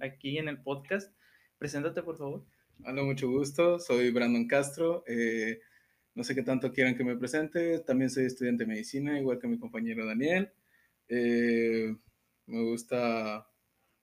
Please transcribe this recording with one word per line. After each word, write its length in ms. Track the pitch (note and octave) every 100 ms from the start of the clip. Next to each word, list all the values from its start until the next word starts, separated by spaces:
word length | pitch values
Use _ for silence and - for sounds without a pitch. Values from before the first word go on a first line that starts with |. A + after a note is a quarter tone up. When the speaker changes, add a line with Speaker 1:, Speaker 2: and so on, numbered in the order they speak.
Speaker 1:
aquí 340 | C3+ C#3 C#3 D3
en 100 | D#3
el 120 | D3
podcast. 540 | C3+ C#3 C#3 G3 G3+ _ _ _ _ _
Preséntate, 440 | D3 C#3+ D3+ E3+
por 160 | E3 D#3+
favor. 260 | C#3 C#3+ - _ _ -
Speaker 2:
Hola, 180 | A#2+ C3+
mucho 280 | C#3 C#3 C3
gusto, 480 | C3 C#3 C#3+ E3+ F3
soy 320 | F3 B2 B2
Brandon 360 | A#2+ A#2+ A#2+ A#2
Castro, 580 | C#3 C#3+ C#3+ E3 E3+ -
eh, 540 | A#2 A#2 A2+ A2 A2+ - _ _ _ _
no 80 | -
sé 100 | A#2+
qué 80 | C3
tanto 280 | B2 C3 B2+
quieran 220 | B2 B2+ B2
que 80 |
me 120 | B2 A#2+
presente, 640 | B2+ D#3 D#3 F3 E3+ E3
también 320 | - C3 C3
soy 140 | C3 C3
estudiante 380 | B2 B2 A#2+
de 40 | A2+
medicina, 500 | A2 A2 C3+ C#3+ D3
igual 200 | C3+ B2
que 80 | B2
mi 100 | A#2
compañero 460 | A#2 A2+ A2+ A2+
Daniel. 480 | A2 A2 C#3+ F3+ F#3+ _ _ _ _ _ _
Eh, 840 | A#2+ A#2+ A#2+ A#2+ A#2 A#2 A2+ A2 A2 _ _ _ _ -
me 160 | A#2
gusta 840 | A2+ A#2 A#2 B2 A#2+ A2+ A2 G#2+ A2 _ _ _ _ _